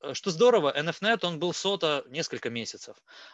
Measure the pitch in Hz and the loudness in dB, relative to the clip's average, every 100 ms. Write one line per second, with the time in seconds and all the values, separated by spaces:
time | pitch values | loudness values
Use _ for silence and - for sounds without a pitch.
0 | 143 131 - 160 240 233 147 139 160 160 | -10 -6 -4 4 6 6 4 2 -2 -2
1 | 208 233 175 165 175 156 190 196 160 147 | 0 0 0 -2 -2 -2 -2 0 0 0
2 | - 139 165 123 120 117 110 104 - 104 | -4 -6 -6 -4 -6 -6 -8 -10 -16 -20
3 | _ - - | _ -20 -20